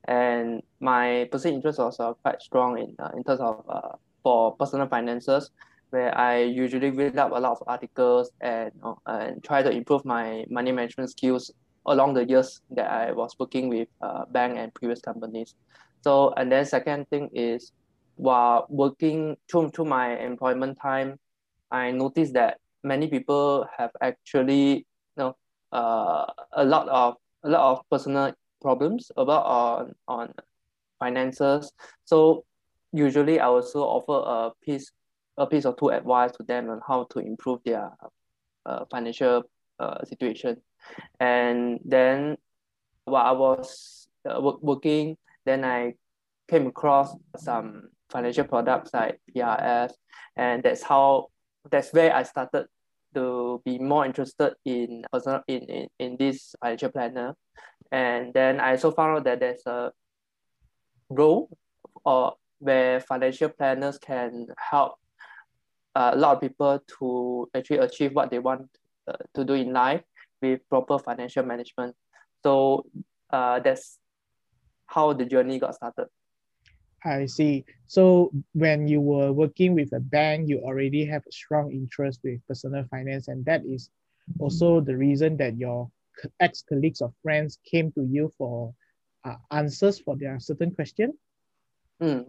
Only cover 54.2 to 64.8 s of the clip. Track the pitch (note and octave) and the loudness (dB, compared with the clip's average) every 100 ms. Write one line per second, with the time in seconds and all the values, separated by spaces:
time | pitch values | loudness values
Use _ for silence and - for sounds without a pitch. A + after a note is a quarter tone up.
54.2 | C3 - D3 - - B2 A#2+ A#2 A#2 B2+ | -6 0 -2 -2 -6 -4 -4 -8 -6 -6
55.2 | C3+ C3+ - B2+ - C3 - - B2+ B2+ | -2 -4 -4 -8 -6 -10 -10 -10 -8 -2
56.2 | C3+ C3+ - - B2 A#2 C3 C#3 A#2+ B2+ | -2 -2 -10 -8 -6 -4 -6 -4 -6 -6
57.2 | B2 D#3 _ - - _ - C3+ B2 A#2+ | -10 -10 _ -20 -20 _ -6 -2 -2 -2
58.2 | B2 C3 C3 C3 B2+ C3 D#3+ D#3 D#3 D#3 | -2 2 2 2 0 2 2 2 2 2
59.2 | C3 B2 B2+ B2 B2 B2 A#2+ _ _ _ | 0 -2 -4 -6 -8 -6 -8 _ _ _
60.2 | _ _ _ _ _ _ _ _ - C3+ | _ _ _ _ _ _ _ _ -8 4
61.2 | D#3 F#3+ D#4+ E3 _ _ - - - C3 | 4 4 0 -12 _ _ -20 -6 0 2
62.2 | B2+ - _ _ C#3 C3 B2+ B2+ - C3 | 2 -4 _ _ 0 2 4 0 -2 -2
63.2 | C3 C3 D3+ - C#3 C3 C#3 C#3 - B2+ | -2 -2 -4 -2 -2 0 -4 -8 -8 -6
64.2 | A#2+ A#2+ A#2+ - - C#3+ | -6 -10 -14 -12 -2 0